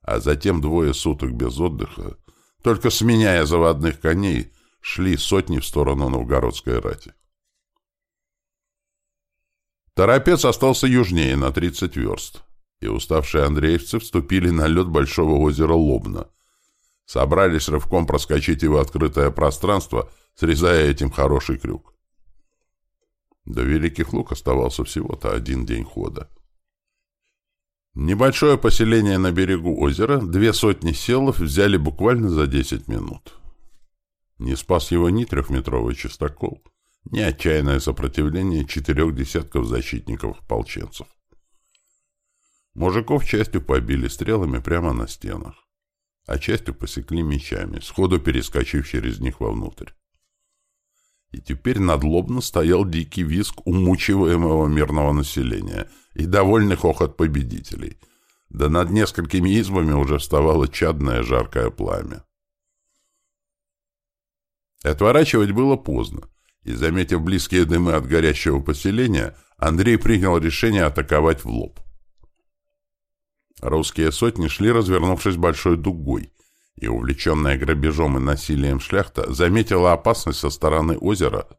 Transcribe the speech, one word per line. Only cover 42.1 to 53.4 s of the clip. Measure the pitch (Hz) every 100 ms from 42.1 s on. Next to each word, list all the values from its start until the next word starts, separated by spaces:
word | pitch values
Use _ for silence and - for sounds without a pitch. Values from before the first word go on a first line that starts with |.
| _ _ _ _ _ _
Мужиков | - 90 95 - 147
частью | - 104 110 92
побили | 71 65 58 69 62
стрелами | - - 110 85 64
прямо | - 85 85
на | 60 57
стенах, | - 50 50 - - _ _ _ _ _ _ -
а | -
частью | - 113 -
посекли | - - - - 85
мечами, | 80 71 - 50 90 -
сходу | - - 95 90
перескочив | 82 65 - 69 - 73 67
через | 62 57 50
них | 64 -
вовнутрь. | 55 53 - - - - _ _ _ _ _ _ _ _ _ _ _ _ _
И | -
теперь | - 67 - 101
надлобно | 92 73 73 85 92 123
стоял | - - 80 90 98
дикий | 82 76 -
визг | 82 85